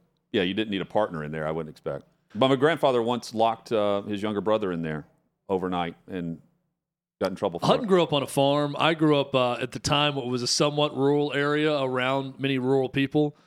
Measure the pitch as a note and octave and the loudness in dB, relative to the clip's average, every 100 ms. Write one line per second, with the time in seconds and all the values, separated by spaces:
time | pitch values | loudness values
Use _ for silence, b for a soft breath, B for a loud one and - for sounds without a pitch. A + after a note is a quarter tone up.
0 | _ _ _ A2 F#2 G2 A2 G2 E2+ G#2+ | _ _ _ 0 0 0 -2 -2 -2 0
1 | G#2+ E2 D2+ D#2 D#2 D#2+ D#2 D2 D#2 C#2+ | 0 -2 -6 -4 -4 -4 -6 -10 -8 -8
2 | - _ _ G#2 C3 C3+ D3 D#3 C#3+ B2 | -10 _ _ 0 2 4 2 2 2 2
3 | A2+ A#2+ - A2 A2+ A2+ - A2 G#2 G2+ | 0 -2 -4 0 0 0 -4 0 0 0
4 | G2+ G#2 G#2+ G2+ G2 G#2+ G2 E2+ D#2+ D#2 | -4 -6 -4 -2 0 0 0 -2 -4 -6
5 | - _ _ _ - F#2+ F#2 F2+ E2+ - | -10 _ _ _ -4 -2 -2 -4 -4 -8
6 | - F#2+ E2+ E2 _ _ _ _ _ _ | -12 -8 -6 -8 _ _ _ _ _ _
7 | _ - F#2+ F#2 G2+ E2+ - C4+ A3+ F#3 | _ -6 -4 -2 -4 -2 0 2 2 2
8 | E3 D3 B2+ - C#3 D3 D3 C#3+ D3 E3 | 2 0 -2 2 2 2 -2 0 0 2
9 | D#3 C#3+ C#3 C3 B2 A#2 B2 - - D3 | 4 4 2 2 2 0 -6 -6 -2 0
10 | D3 C#3 B2 B2 B2 - D3 D3 D3 B2+ | 0 -2 -4 -4 -2 0 0 2 0 2
11 | C#3 D3 D3 C3+ C#3+ D3 D#3 D3 C3 B2+ | 2 2 2 0 0 2 2 0 0 0
12 | B2+ C3+ C3+ C3 C3+ C3+ B2+ C3+ B2+ C#3 | 0 0 -2 -4 -2 0 2 2 2 0
13 | C3+ D3+ D3 - | 0 2 0 -2